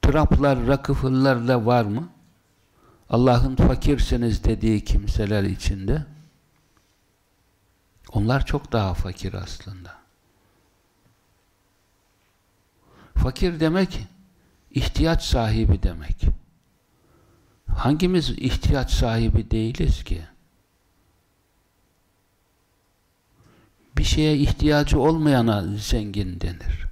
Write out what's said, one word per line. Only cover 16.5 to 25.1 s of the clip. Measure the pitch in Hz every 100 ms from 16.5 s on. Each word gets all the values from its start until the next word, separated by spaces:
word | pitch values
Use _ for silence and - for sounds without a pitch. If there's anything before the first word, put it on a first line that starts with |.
| _ _ _ _ _ _ _ _ _ _ _ - -
Hangimiz | - 156 180 180 131
ihtiyaç | - 131 - - 143 127
sahibi | - 123 113 113 113 110
değiliz | 113 110 127 151 -
ki? | - 82 80 _ _ _ _ _ _ _ _ _ _ _ _ _ _ _ _ _ _ _ _ _ _ _ _ _ _ _ _ _ _ _ _ _ _ _ _ -
Bir |
şeye | - - 156 151
ihtiyacı | 139 107 151 147 147 151
olmayana | 139